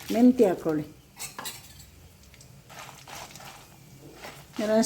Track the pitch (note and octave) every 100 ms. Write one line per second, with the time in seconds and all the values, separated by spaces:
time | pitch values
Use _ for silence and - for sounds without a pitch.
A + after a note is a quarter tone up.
0 | - G#3 B3 B3 G3+ E3+ E3 D3+ D3 -
1 | - - - - - - - - - -
2 | - - - - - - - - - -
3 | - - - - - - - - - -
4 | - - - - - - G#3+ A3